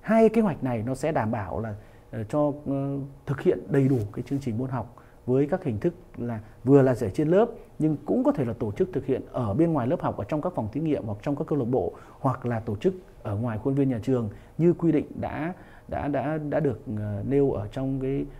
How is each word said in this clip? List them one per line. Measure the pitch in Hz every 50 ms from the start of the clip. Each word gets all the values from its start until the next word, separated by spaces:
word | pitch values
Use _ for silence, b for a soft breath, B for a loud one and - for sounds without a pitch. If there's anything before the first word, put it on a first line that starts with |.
hai | - - 220 226 226 220
kế | 220 233
hoạch | 214 190 135 - 135
này | 131 120 113 110
nó | 127 131
sẽ | - - 156
đảm | 156 139 113 107
bảo | 120 113 95 85 62 90
là, | 113 110 104 104 B B B B B B
ờ, | - 113 107
cho, | 107 - 147 147 147 139 143 -
ờ, | 135 139 139 139 139 139 139 135 135 - - -
thực | - 135 -
hiện | - - - - -
đầy | - - 139 135
đủ | 127 139 120 107 104 -
cái | 127 120
chương | - 143 135
trình | - 123 107
môn | 113 131 131
học | 131 120 101 - b b b b b b b
với | 120 127 135 147
các | 143 185 185 -
hình | 143 110 104
thức | - 175 - - - - -
là | - 120 120 117 107 B B B B -
vừa | 127 139 139
là | 131 131 123
dạy | - 117 98 -
trên | - 151
lớp | 151 175 202 233 233 B B B B B -
nhưng | 151 156 151 - -
cũng | - 196 247 254
có | 302
thể | - - 131
là | 117 113
tổ | - 120 104
chức | 101 - 190 185 -
thực | 135 -
hiện | - 127 110 - -
ở | - 127 120 104 98
bên | 135 170 170 160
ngoài | 135 117
lớp | 123 170 180
học, | - 117 104
ở | - 110
trong | - 160 151
các | 143 180 -
phòng | - 110 104
thí | - 139
nghiệm | 165 156 139 98 -
hoặc | 113 101 -
trong | - 147 143
các | 139 160
câu | - 156 143
lạc | 120
bộ, | 113 131 120 87 87 B B B B B B
hoặc | - 135 123 - -
là | 120 120 110
tổ | 107 120 104
chức | - - 190 185 185 - - - - -
ở | 110 104
ngoài | 104 120 120 110
khuôn | 101 - 139 135
viên | 139 139 135
nhà | 127 107 -
trường | 131 131 120 113 101 B B B B B
như | B 160 175 165
quy | 170 170 165
định | 151 143 - - - -
đã, | - - - 131 151 175 185 B B B B B B
đã, | B 147 139 -
đã, | 147 139 135 120 147 156 160 147 147
đã | 139 151
được, | 156 139 110 - - 123 110
ờ, | 104 104 104 104 101 107
nêu | 120 139 143 139 135
ở | - - 110 101
trong | - 135 135 135 135 135
cái | 131 135 139 143 143 143 B